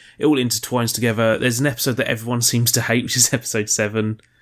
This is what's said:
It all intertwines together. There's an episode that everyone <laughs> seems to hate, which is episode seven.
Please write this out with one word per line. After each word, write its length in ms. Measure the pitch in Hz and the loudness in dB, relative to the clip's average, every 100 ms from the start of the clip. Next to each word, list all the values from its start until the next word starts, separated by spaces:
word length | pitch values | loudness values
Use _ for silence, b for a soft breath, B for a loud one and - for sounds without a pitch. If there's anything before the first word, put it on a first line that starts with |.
| B B | B B
It 60 | |
all 140 | 151 143 | 2 2
intertwines 580 | 123 117 - 123 117 - | 2 -2 -2 -2 0 0
together. 420 | 120 110 113 110 | 0 2 2 2
There's 220 | 127 120 | 0 0
an 80 | 143 | 0
episode 300 | 120 - 113 | 0 -2 -2
that 100 | - | -2
everyone 340 | 123 113 120 | -2 -2 0
<laughs> 0 | |
seems 300 | 120 123 120 | 2 2 0
to 100 | - | 0
hate, 220 | 113 117 | 0 0
which 140 | - - | 0 0
is 160 | 123 | 2
episode 360 | 123 - 110 107 | 0 -2 -4 -2
seven. 520 | - 107 110 107 107 b b | -2 0 0 -2 -4 b b